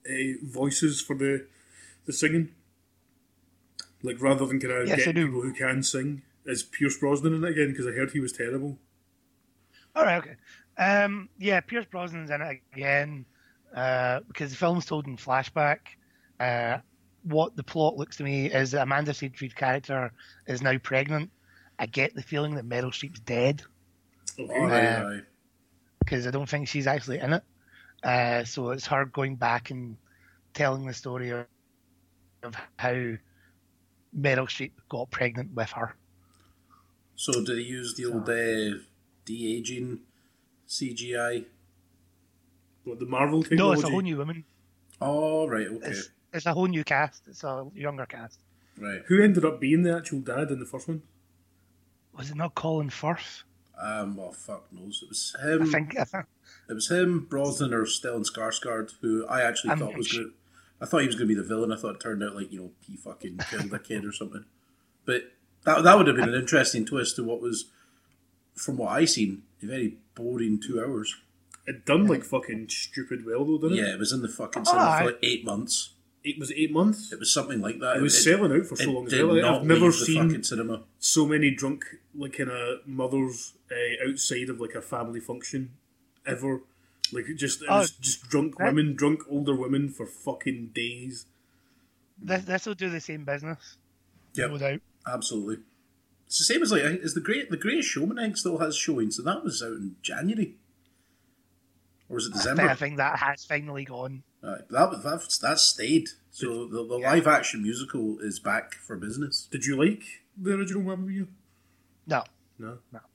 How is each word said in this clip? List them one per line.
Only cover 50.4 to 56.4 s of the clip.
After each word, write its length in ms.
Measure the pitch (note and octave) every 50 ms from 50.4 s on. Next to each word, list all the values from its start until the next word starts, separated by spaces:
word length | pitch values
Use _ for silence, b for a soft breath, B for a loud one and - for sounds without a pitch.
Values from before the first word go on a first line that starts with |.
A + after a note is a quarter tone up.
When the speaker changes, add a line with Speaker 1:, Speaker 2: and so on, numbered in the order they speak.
| D3+ C#3
Speaker 1:
in 80 | C#3 B2+
the 60 | B2
first 220 | - - B2+ - -
one? 140 | E3 D#3 D3+ _ _ _ _ _ _ _ _ _ _ _ _ _ _ _ _ _ _ _ _ _ _
Speaker 2:
Was 160 | - C3 C#3
it 60 | D3
not 200 | D3 E3 E3 -
Colin 340 | - - D#3+ D#3+ D#3 D3 C#3
Firth? 540 | - - - D3+ E3+ - - - - - - _ _ _ _ _ _ -
Speaker 3:
Um, 360 | F2+ G#2+ G#2+ G#2+ G#2 G2 G2+ G2
oh, 120 | F#2+ F2+
fuck 400 | F2+ - - - G#2 F#2+ - _
knows. 300 | - F2+ F2+ G2+ G2+ - -
It 60 | -
was 260 | G#2+ - - - - -
him. 220 | C3+ D3+ D#3+ D#3+ D#3+
Speaker 2:
I 20 |
think, 340 | D#3 D3+ D#3 D3+ D3 - C4+
I 40 | -
think 200 | - - F#3+ - _ _ _